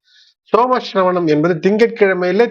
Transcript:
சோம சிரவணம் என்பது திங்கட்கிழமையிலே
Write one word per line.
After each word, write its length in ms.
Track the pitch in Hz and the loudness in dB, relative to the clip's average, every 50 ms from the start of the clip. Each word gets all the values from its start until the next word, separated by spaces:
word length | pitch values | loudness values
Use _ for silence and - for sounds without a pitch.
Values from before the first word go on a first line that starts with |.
| _ _ _ _ _ _ _ _ _ _ - | _ _ _ _ _ _ _ _ _ _ 0
சோம 240 | 214 247 254 254 233 | 0 2 2 0 -2
சிரவணம் 480 | 240 - - 196 185 180 180 180 175 | -4 -4 -2 -2 0 0 0 0 0
என்பது 280 | 156 151 151 151 175 180 156 | 0 0 0 0 0 -2 0
திங்கட்கிழமையிலே 880 | 151 190 208 208 233 226 226 - 208 190 190 180 180 180 185 202 240 226 | 0 0 2 2 0 0 0 0 0 0 0 0 -2 -2 0 0 0 0